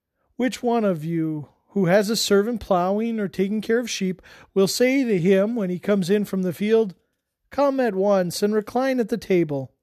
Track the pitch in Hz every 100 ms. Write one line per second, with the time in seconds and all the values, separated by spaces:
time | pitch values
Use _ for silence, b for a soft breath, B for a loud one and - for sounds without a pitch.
0 | _ _ _ - 254 - 240 233 208 165
1 | 156 165 160 151 - _ _ 202 175 196
2 | 202 220 - 202 208 233 - 185 180 208
3 | 233 226 196 - 190 214 202 226 233 -
4 | 185 180 B B B 190 196 - 254 269
5 | 240 190 175 190 208 240 185 175 - 208
6 | 170 208 202 190 180 - 208 226 214 -
7 | _ _ _ _ _ - 285 269 240 190
8 | 202 196 180 - 208 214 208 247 262 262
9 | 214 208 - 180 165 139 131 _